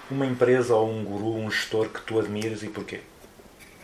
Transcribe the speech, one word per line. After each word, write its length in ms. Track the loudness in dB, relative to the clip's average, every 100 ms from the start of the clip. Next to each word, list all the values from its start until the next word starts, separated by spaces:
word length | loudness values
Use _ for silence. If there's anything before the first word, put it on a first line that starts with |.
| -6
uma 160 | -2 0
empresa 480 | 4 6 6 6
ou 160 | 4 4
um 140 | 0
guru, 320 | -4 -4 -2 -2
um 120 | -2
gestor 400 | -2 0 0 0
que 120 | -4
tu 180 | -2 -2
admires 460 | 0 -2 -4 -6
e 20 | -8
porquê? 320 | -10 -10 -12 -14 -20 -20 -20 -20 -20 -20 -20